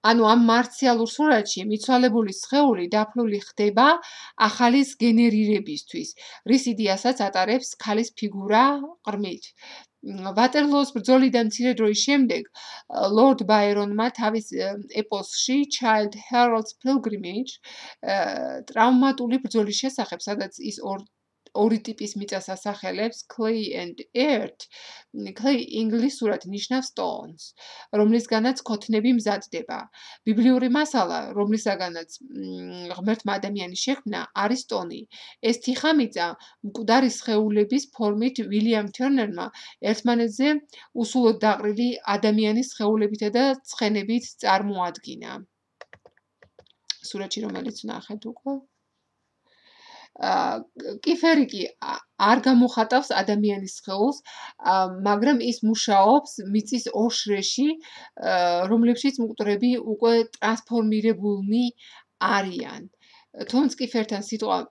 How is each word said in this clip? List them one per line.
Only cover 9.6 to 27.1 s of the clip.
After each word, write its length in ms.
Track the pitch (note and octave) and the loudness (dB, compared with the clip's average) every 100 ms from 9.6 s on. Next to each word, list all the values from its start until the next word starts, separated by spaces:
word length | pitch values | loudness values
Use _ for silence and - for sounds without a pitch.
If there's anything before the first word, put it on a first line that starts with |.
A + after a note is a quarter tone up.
| - - - _ | -20 -20 -20 _
მ, 280 | - G3 F#3+ | -14 -10 -6
ვატერლოოს 600 | F#3+ B3+ D4 D4 C#4+ C#4 | 0 2 4 2 2 2
ბრძოლიდან 560 | A#3+ G#3 C4 C4 B3 A3+ | -2 4 6 6 4 0
მცირე 240 | - A#3+ | 0 -2
დროის 280 | A#3+ G#3+ G#3+ | 2 2 2
შემდეგ, 420 | - C#4+ B3 E3+ | 2 4 4 0
ა, 640 | D#3+ - - - - - F#3+ | -6 -18 -20 -20 -10 -2 2
ლორდ 320 | G#3 C4 C4 | 6 6 6
ბაირონმა 640 | F#3+ G#3+ G#3 G3+ G3+ G#3 A#3 | 4 4 4 2 0 0 -2
თავის, 400 | - A3 A3 G#3+ | 0 -2 -2 -4
ა, 160 | C#4 F#3+ G#3 G3+ | -6 -6 -6 -8
ეპოსში 640 | - G#3+ G#3 - - - C4+ C#4 | -6 -4 -6 -6 -6 0 0 0
Childe 560 | - A#3+ G#3+ G#3 G#3 | -2 0 2 0 -6
Harold's 560 | - B3 A#3+ A3+ A3 - | -4 2 4 2 -4 -6
Pilgrimage, 800 | B3+ C4+ A3+ G#3 F3+ G3 C4 - - - - - | 0 0 0 -6 -8 -8 -8 -12 -20 -18 -18 -12
ა, 580 | - G3 E3 F#2+ - C2 | -4 -2 -2 -4 -6 -8
ტრაუმატული 800 | - - A#3 B3+ C4+ C4+ B3 C4 | -8 2 4 6 4 2 -2 -2
ბრძოლის 400 | C4 A3+ G#3 G#3 | -2 -2 -2 -2
შესახებ, 380 | C4 C4 G3+ E3+ | -6 -6 -8 -8
სადაც 400 | - G#3 G3 - | -8 -8 -8 -10
ის 160 | G#3+ G3+ | -12 -10
ორ, 200 | A3 G3 G3+ _ _ _ _ | -10 -10 -12 _ _ _ _
ორი 260 | - G#3+ A3 | 0 2 2
ტიპის 340 | A3+ G#3+ G#3 G#3 | -4 -10 -10 -10
მიწას 320 | G3+ F#3+ F#3+ | -8 -8 -8
ასახელებს, 720 | F#3+ G#3 G3+ F#3+ F#3 A3 A3+ | -10 -10 -8 -8 -6 -6 -6
clay 360 | - - A3 A3+ G#3 | -18 -6 -2 -2 -4
and 300 | F3+ F3 E3+ - A#3 | -8 -10 -14 -8 -2
earth. 500 | C#4+ A#3 F#3+ - - - - - _ | 0 0 -2 -12 -20 -20 -20 -20 _
მ, 200 | - G3 | -12 -12
clay 300 | F#3 A#3 C4 - | -4 0 0 -2
ინგლისურად 720 | A3 A3 A3+ B3+ - A3 F#3+ | -4 -2 0 -2 -2 -4 -4
ნიშნავს 460 | F3 G3+ - B3+ C4 | -6 -10 -4 -4 -4
stones, 560 | - F#3 | -6 -6